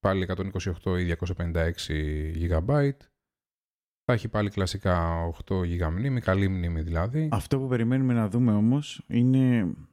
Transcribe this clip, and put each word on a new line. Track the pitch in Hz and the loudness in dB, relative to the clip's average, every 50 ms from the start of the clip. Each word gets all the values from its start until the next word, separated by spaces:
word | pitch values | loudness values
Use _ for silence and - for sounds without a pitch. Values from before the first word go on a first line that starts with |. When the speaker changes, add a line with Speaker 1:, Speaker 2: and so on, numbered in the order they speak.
Speaker 1:
πάλι | - 98 95 95 92 | 0 0 0 0 0
εκατόν | 87 95 92 95 | -2 -2 -4 -4
είκοσι | 98 - 92 - 98 | -4 -4 -4 -4 -4
οκτώ | 87 - - 95 92 90 | -6 -4 -2 -2 0 0
ή | 90 | 0
διακόσια | 87 85 - - 85 90 | 0 0 -2 -2 -6 -4
πενήντα | - 87 85 82 85 | -4 -4 -2 0 0
έξι | 80 82 85 - - - 78 78 78 78 78 78 76 78 82 | 0 0 -2 -4 -6 -4 -4 -2 -2 -2 -2 -4 -4 -4 -4
gigabyte, | 80 82 85 87 80 85 104 143 147 143 143 135 _ - _ _ _ _ _ _ _ _ _ _ _ _ _ _ _ _ _ _ _ _ | -4 -2 0 0 0 0 2 2 2 2 0 0 _ -12 _ _ _ _ _ _ _ _ _ _ _ _ _ _ _ _ _ _ _ _
θα | - 123 | -2 -2
έχει | 113 - 110 | -2 -2 -2
πάλι | - 107 104 101 | -2 0 0 0
κλασικά | - - 95 90 - 98 - 98 90 87 85 85 82 82 85 | 0 -2 -2 -2 -2 -2 0 2 2 2 2 0 0 -2 -2
οκτώ | 85 80 - - - 98 95 90 | -4 -6 -8 -6 -4 -2 -2 0
γίγα | 85 85 87 90 80 | -2 -2 -2 -2 -2
μνήμη, | 82 92 117 139 131 123 | -2 -2 -2 -2 -2 -2
καλή | 110 - 95 98 98 95 | 0 0 2 2 2 0
μνήμη | 95 92 87 87 85 80 78 | 0 0 -2 -2 -2 -2 -2
δηλαδή. | 85 82 82 85 110 127 156 156 156 147 | -2 -2 -2 -2 0 -2 -2 -2 0 -2
Speaker 2:
Αυτό | 104 - - - 135 | -2 -2 -2 -2 -2
που | 131 | 0
περιμένουμε | 131 127 120 113 113 127 135 135 127 123 | 0 0 0 2 2 2 2 2 2 2
να | 117 110 101 | 2 0 0
δούμε | 90 120 127 120 107 | 2 2 4 4 4
όμως | 104 107 113 127 143 147 - - - - _ | 4 4 4 2 2 -2 -4 -12 -16 -12 _
είναι | - 117 123 127 131 131 131 127 123 117 101 85 - - - - | 0 2 4 4 4 4 4 4 4 2 0 -2 -4 -6 -12 -20